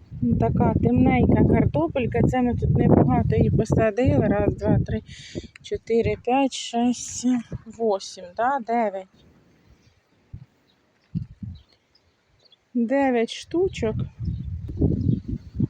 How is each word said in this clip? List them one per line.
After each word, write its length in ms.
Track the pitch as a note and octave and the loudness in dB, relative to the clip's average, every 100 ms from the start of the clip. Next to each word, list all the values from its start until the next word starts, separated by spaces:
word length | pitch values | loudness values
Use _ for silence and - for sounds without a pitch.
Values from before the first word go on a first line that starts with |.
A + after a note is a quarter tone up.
| - - | -16 -4
Ну, 140 | A#3+ A#3 | 0 2
така 380 | A3+ - A#3 A3 | 2 2 2 2
темненька 600 | A#3 B3 B3+ B3+ - B3 A3+ | 2 4 4 4 4 4 4
картопелька. 760 | A3+ B3 C#4+ E4 - A3+ A#3 | 4 2 0 -2 -2 -2 0
Це 200 | A#3 B3+ | 0 2
ми 120 | B3 A3+ | 0 0
тут 160 | - | 0
небагато 680 | - A#3+ - - B3+ - A3 | 2 4 4 4 2 2 2
її 140 | A3 | 2
посадили. 760 | - A3 - A3 G3+ C4 C#4+ G#3+ | 2 2 2 2 2 2 4 2
Раз, 280 | G3+ G#3 - | 2 0 -2
два, 220 | G3+ - - | 0 0 0
три, 160 | A3 - - - - - - | -4 -8 -18 -14 -12 -14 -16
чотири, 540 | - G#3 - A3+ G#3+ G#3 - | -10 -10 -2 0 0 -2 0
п'ять, 280 | B3+ C4+ | 0 0
шість, 640 | - - A#3 A#3+ A#3+ - - | -2 -6 -2 0 -2 -6 -6
сім, 260 | A#3+ B3 - - - G#3+ | -2 -2 -4 -12 -12 -4
восім, 460 | A3+ G3 - - F3+ F3+ | -2 -2 -6 -16 -14 -4
да? 220 | A#3 C#4 A3 | -2 -2 -2
Дев'ять. 400 | A#3 A3 F#3+ F#3+ _ _ _ _ _ _ _ _ _ _ _ _ - - _ _ _ _ _ _ - - - - - _ _ _ _ _ _ _ _ _ _ _ B3 | -2 -2 -4 -12 _ _ _ _ _ _ _ _ _ _ _ _ -20 -20 _ _ _ _ _ _ -10 -10 -14 -16 -16 _ _ _ _ _ _ _ _ _ _ _ -4
Дев'ять 580 | A3+ C4+ C#4 A#3+ A#3 | -2 0 2 2 -2
штучок. 640 | - - E4 F#4 - A3+ A3+ - - - - - - - - - - - - - - - - - | -4 -6 -2 -2 0 -4 -4 -6 -6 -6 -6 -8 -10 -8 -2 0 0 0 -2 -2 -10 -8 -4 -4